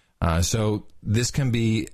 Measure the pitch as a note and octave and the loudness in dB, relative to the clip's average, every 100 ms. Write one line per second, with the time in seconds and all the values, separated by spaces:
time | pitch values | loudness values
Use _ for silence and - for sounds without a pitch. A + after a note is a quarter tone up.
0 | _ _ F2 E2 F2+ A2+ G#2+ G#2 - - | _ _ 0 2 0 0 0 -2 -6 -10
1 | A2+ G#2+ B2 - C3 A#2 A2+ A2 - | -2 0 0 -2 0 0 2 0 -2